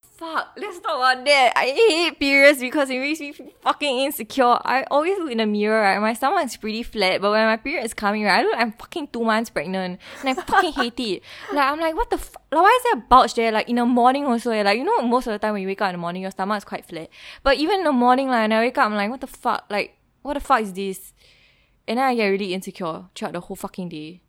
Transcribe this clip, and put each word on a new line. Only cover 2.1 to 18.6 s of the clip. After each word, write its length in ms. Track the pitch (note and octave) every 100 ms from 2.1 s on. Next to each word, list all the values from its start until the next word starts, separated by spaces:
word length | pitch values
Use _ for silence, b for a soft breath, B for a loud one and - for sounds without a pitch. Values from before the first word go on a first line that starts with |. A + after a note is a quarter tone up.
| -
periods 400 | C#4 C#4 C#4 C#4+
because 280 | B3 C4+ C4+
it 100 | B3+
makes 200 | C#4 D#4
me 100 | C#4+ D4
f-, 140 | C4+ _
fucking 380 | B3 D4 D4 B3+
insecure. 580 | C4+ - A#3 - B3 A#3+
I 200 | - B3+ -
always 300 | C#4+ D#4+ G4
look 100 | D#4+
in 100 | A3+
the 60 | A3
mirror, 360 | G#3 G#3 A3
right? 180 | G3+ F#3+
My 140 | G#3+
stomach 320 | A#3 C4+ G4 C#4
is 100 | -
pretty 280 | A3 G#3+
flat, 360 | A#3+ A3+ F#3 D#3+
but 100 | G3
when 140 | G#3+ A3
my 120 | A3+
period 260 | C4+ E4
is 100 | A3+
coming, 300 | - G3+ G#3+
right, 160 | G#3 F#3
I 40 |
look 100 | F#4
like 80 | E4
I'm 100 | A#3
fucking 380 | - - F4+ D4
two 120 | A#3 A3+
months 240 | A3 A3+
pregnant. 500 | - D3+ F#3+ F#3 F3+ B B
And 60 | C4+
I 40 | C4
fucking 300 | - F#4+ F4
hate 260 | C#4 A#3+ A#3
it. 200 | A#3 F3+ B B
<laughs> 140 | B
Like, 140 | C#4+ C4+
I'm 140 | D4+
like, 140 | E4 D#4+
"What 120 | A#4+
the 60 | F4+
f-, 160 | - - _
like, 120 | D4
why 120 | F#4+ B4
is 40 |
there 100 | B4 E4
a 20 | -
bulge 220 | B3+ A#3 -
there?" 160 | A3+
Like, 160 | G#3+ -
in 80 | A#3+
the 100 | A#3+
morning 400 | A#3+ A#3+ C4+ C#4+
also, 260 | A#3 A#3+
eh. 120 | A3
Like, 140 | G3+ G#3+
you 80 | D#4
know, 160 | A4+
most 260 | A#3+ A#3+ B3+
of 60 |
the 60 | G#3
time 120 | G#3+
when 100 | G#3
you 40 | F#3+
wake 140 | G3
up 80 | G3+
in 60 | F3
the 60 |
morning, 200 | E3+ F3+
your 100 | F#3+
stomach 260 | - F#3+ G#3
is 40 | -
quite 200 | F#3 -
flat. 240 | E3 E3 B B B
But 140 | C#4 C4+
even 220 | D#4 G4+
in 40 |
the 80 | D#4+
morning, 380 | B3+ B3 B3+ C4+
like, 140 | B3
when 100 | A3
I 60 | A3